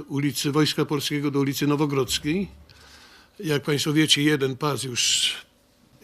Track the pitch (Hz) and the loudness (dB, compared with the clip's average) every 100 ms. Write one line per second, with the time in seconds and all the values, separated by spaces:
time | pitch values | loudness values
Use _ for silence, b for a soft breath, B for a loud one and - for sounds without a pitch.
0 | - 139 143 - 151 143 151 - 147 143 | -8 -4 -2 -2 0 2 2 0 -2 -2
1 | - 147 143 139 139 135 143 147 151 139 | -2 -4 -2 0 0 0 0 2 2 0
2 | 127 - 147 180 185 - - b b b | -2 -2 -2 -2 -4 -10 -20 b b b
3 | b b b - 196 143 - 143 156 151 | b b b -10 -2 -2 0 -2 2 4
4 | 156 - 147 151 135 131 151 131 131 120 | 4 4 4 2 0 0 -2 -2 -4 -2
5 | - - - - - _ _ _ _ - | 0 2 0 -2 -12 _ _ _ _ -18